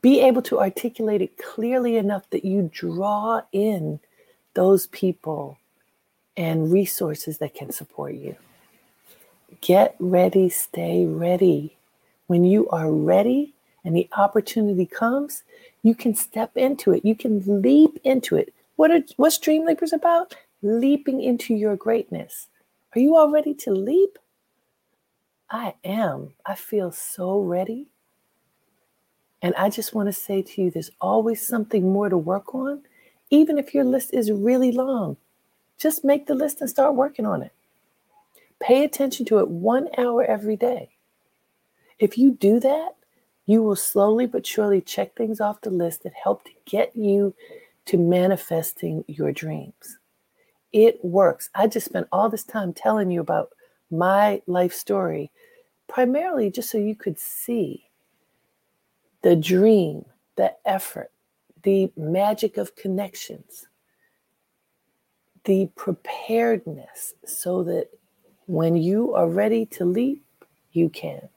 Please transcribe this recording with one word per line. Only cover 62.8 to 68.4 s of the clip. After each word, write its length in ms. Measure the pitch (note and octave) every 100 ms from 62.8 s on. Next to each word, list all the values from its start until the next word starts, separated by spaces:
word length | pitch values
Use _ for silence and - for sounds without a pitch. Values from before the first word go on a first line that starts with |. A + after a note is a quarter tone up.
| G3 F#3+ G3 - - - - - - _ _ _ _ _ _ _ _ _ _ _ _ _ _ _ _ _ -
the 240 | G2 F#3+ -
preparedness 1400 | - F3+ - - - A3+ A#3 A3 - D3 - - - -
so 400 | - - F3+ F#3
that 260 | E3+ E3+ - _ _ _ _ _